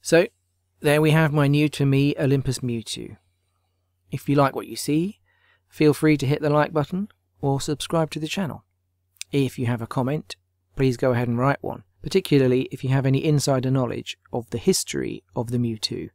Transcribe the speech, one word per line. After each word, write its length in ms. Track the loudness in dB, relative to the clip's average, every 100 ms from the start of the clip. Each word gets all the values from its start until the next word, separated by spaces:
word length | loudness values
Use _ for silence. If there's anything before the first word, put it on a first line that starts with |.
So, 260 | 4 2 2 _ _ _ _ _
there 220 | 2 4
we 100 | 4
have 220 | 6 4
my 140 | 4 4
new 200 | 4 2
to 160 | 2 2
me 300 | 4 2 2
Olympus 460 | 0 0 0 -4
Mew 180 | -4 -6
two. 360 | -8 -12 -12 -16 _ _ _ _ _ _ _ _ _
If 200 | -8 0
you 60 | 2
like 200 | 2 0
what 120 | -10
you 100 | -10
see, 420 | -2 -2 -2 -8 _ _ _ _ _
feel 240 | 2 2
free 240 | 4 2 2
to 80 | 0
hit 160 | -2
the 80 | 0
like 220 | 2 2
button 380 | 0 -2 -4 -8 _ _ _
or 200 | -2 -2
subscribe 480 | -2 -6 -2 -2 -2
to 80 | -4
the 80 | -6
channel. 360 | -4 -6 -8 _ _ _ _ _ _ -4
If 280 | -2 -2 -2
you 80 | -2
have 140 | -2
a 40 | -4
comment, 480 | -4 -2 -4 -8 -20 _ _ _ 0
please 220 | 0 2
go 140 | 2
ahead 160 | 2 0
and 100 | 0
write 240 | 0 0
one, 220 | -6 -10 -16 _
particularly 600 | -2 -2 2 4 4 2 -2
if 120 | -6
you 60 | 0
have 160 | 0 2
any 180 | 0
insider 460 | 2 2 2 0 0
knowledge 480 | 0 -2 -6 -10 -16 _
of 180 | -10 -6
the 80 | -2
history 680 | 0 0 -2 -6 -6 -8 _ -8
of 160 | -4
the 80 | -2
Mew 180 | -2 -4
two 320 | -8 -8 -10